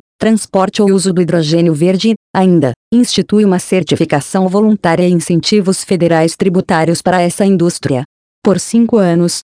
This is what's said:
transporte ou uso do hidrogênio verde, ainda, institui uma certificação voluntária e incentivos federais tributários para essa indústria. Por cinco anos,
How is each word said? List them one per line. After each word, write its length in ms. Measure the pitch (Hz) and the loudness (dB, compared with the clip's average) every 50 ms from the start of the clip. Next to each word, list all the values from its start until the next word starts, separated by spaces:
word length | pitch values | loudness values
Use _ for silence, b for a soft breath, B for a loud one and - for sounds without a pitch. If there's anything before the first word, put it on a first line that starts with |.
| - _ _ - | -4 _ _ -4
transporte 640 | - 220 226 208 - - - 190 185 196 - - | 0 0 0 0 -2 -2 -2 0 0 0 0 0
ou 80 | 208 196 | 0 2
uso 240 | 196 196 165 190 170 | 2 0 0 0 0
do 80 | 180 | 0
hidrogênio 520 | 180 156 170 170 160 151 165 170 170 165 156 | 0 0 0 0 0 0 0 2 2 2 0
verde, 400 | 143 170 180 190 185 220 226 220 - _ _ - | 0 0 0 0 0 0 -2 -2 -2 _ _ -2
ainda, 360 | 190 190 185 175 165 139 127 117 - _ _ | 0 2 2 4 2 2 0 -2 -6 _ _
institui 540 | 226 240 247 - - - 165 - 202 214 214 | 0 0 0 0 0 -4 -2 0 0 2 2
uma 140 | 196 180 175 | 2 0 -2
certificação 920 | - - 196 185 160 - 151 - 165 156 156 143 - - - 190 185 185 | -2 -2 -2 -2 -2 -2 -2 -2 -2 0 -2 -2 -2 -2 -2 -2 0 0
voluntária 580 | 180 202 220 214 214 - - 170 165 170 180 | 0 0 2 2 2 0 0 0 0 0 2
e 40 | 180 | 2
incentivos 720 | 180 170 160 - 175 165 151 - 214 208 180 185 185 - - | 0 0 0 0 -2 -2 0 0 0 0 0 0 -2 -4 -4
federais 520 | - - 165 170 165 165 160 160 165 - | -4 -2 0 0 0 2 2 0 0 -2
tributários 680 | - 185 190 170 185 180 - 190 160 160 160 170 - | -2 -2 -2 0 0 -2 0 0 0 0 0 -2 -2
para 200 | - 180 180 180 | -2 0 0 0
essa 240 | 175 175 - - 202 | 0 -2 -2 0 0
indústria. 580 | 196 196 175 170 175 - - - 139 139 123 139 - _ _ _ _ _ _ - | 2 2 2 0 -2 -2 -4 -4 -4 -4 -4 -6 -8 _ _ _ _ _ _ -2
Por 160 | 214 185 180 | 0 0 0
cinco 380 | - - - 233 233 220 240 | -2 -2 0 0 2 2 2
anos, 440 | 220 196 175 170 170 175 175 - - - _ _ | 2 2 2 2 2 0 0 -2 -6 -10 _ _